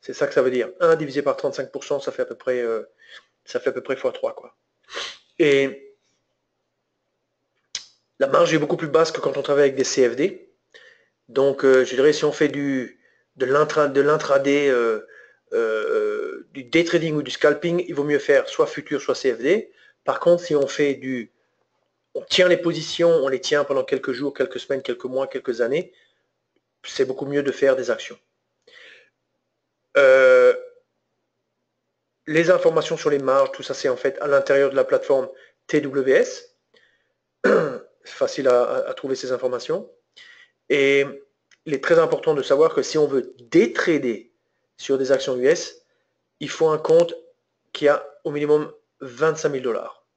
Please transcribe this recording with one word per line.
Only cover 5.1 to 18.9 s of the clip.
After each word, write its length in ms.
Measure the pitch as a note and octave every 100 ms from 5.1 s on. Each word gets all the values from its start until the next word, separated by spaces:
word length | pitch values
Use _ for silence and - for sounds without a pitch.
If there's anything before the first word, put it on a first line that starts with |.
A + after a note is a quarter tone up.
| - _ _
Et 560 | D#3 C#3 C3+ C3+ - _ _ _ _ _ _ _ _ _ _ _ _ _ _ _ _ _ _ - - _ _ _
la 80 | C3+
marge 260 | C3+ E3+
est 40 | D#3
beaucoup 180 | D3 F3
plus 120 | D#3+
basse 220 | D#3 D#3+
que 100 | -
quand 160 | D3 C#3
on 60 |
travaille 220 | C3+ C#3+
avec 100 | C#3
des 80 | C3
C 240 | B2+ - B2
F 60 |
D. 380 | A#2 F3+ - - _ _ - - _ _ _ _
Donc, 360 | A#2+ C#3 C#3
euh, 200 | C3+ C3
je 120 | B2 B2
dirais, 160 | C#3+
si 120 | D3
on 80 | D3+
fait 160 | C#3+ D3+
du, 520 | D3 C#3+ C3 A#2+ _ _ _ _ _
de 100 | B2+
l'intra-, 420 | C#3+ D3+ D#3 C#3+
de 120 | C3+
l'intraday, 680 | C#3+ D3+ - C#3 C#3 C#3+ C#3+
euh, 320 | B2 A#2 G#2+ - - - _ _
euh, 920 | A2 A2+ A2 G#2+ A2 G#2+ G#2 - - -
du 120 | C3+
day 200 | B2 D#3+
trading 300 | E3+ E3+ D#3+
ou 80 | D3+
du 80 | C#3+
scalping, 540 | - D3+ D3 F3 E3+ F3
il 60 |
vaut 100 | C#3+
mieux 140 | D3 C#3+
faire 300 | - C#3+ -
soit 180 | - D3
futur, 340 | - -